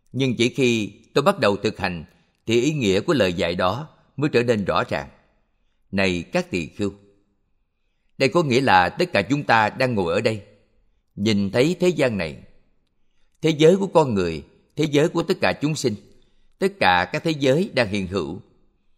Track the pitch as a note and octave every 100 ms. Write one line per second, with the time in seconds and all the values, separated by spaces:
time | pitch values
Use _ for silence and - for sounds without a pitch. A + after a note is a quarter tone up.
0 | _ B2 C3+ A2 B2 C#3 B2 A2+ G2+ -
1 | _ - D3+ G3+ G#2 G2+ A2 - F#2+ F2
2 | D2+ _ _ _ - A2 C#3+ D#3 G#2 F#2+
3 | G#2 D3 F#2 F2 E2+ F2+ F#2 A#2 D#3 _
4 | _ - - A#2 A#2+ A2+ E2+ E2 A#2+ E2
5 | C2 - _ _ _ _ _ _ _ G2
6 | F#2+ F2 E2+ F3+ F3+ F2+ D2+ - G2+ -
7 | _ _ _ _ _ _ _ _ _ _
8 | _ - C3+ F3 D3 A#2 B2+ F#2 F2 -
9 | - G2+ F#2 C#3+ - A2+ G#2 G2 B2+ G#2+
10 | E2+ F#2+ A2+ G#2 - _ _ _ _ _
11 | _ - G#2 G2+ G2 A2 D3+ F3 F3+ D3+
12 | C3 G#2 D#2+ C2+ - _ _ _ _ _
13 | _ _ _ _ D#3 C#3+ D#3 F#3+ F#3+ E3
14 | C#3+ G2+ F2 D#2 - _ _ - C3 C#3+
15 | E3+ E3+ E3 F#3 G2+ F3+ D3 D3+ B2+ G#2
16 | - - _ _ _ _ F#3+ - - -
17 | - - E3 D3+ C3+ D3 G3+ B2+ G#2+ G#2
18 | F2+ G2 D2 F#2+ - _ _ _ _